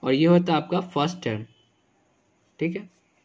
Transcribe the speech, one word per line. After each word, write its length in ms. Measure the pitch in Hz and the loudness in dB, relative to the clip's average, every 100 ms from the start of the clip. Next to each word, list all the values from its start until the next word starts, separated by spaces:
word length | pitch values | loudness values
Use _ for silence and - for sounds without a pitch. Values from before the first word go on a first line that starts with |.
और 100 | 123 | 0
ये 120 | 135 160 | 2 6
होता 260 | 175 180 | 4 4
है 40 | 156 | -2
आपका 220 | 147 180 | 0 -6
फर्स्ट 420 | 185 - 147 - | -4 -2 -2 -4
टर्म, 200 | - 107 110 _ _ _ _ _ _ _ _ _ _ _ | -6 -6 -10 _ _ _ _ _ _ _ _ _ _ _
ठीक 160 | 160 180 | -6 -6
है। 140 | 208 _ _ _ | -12 _ _ _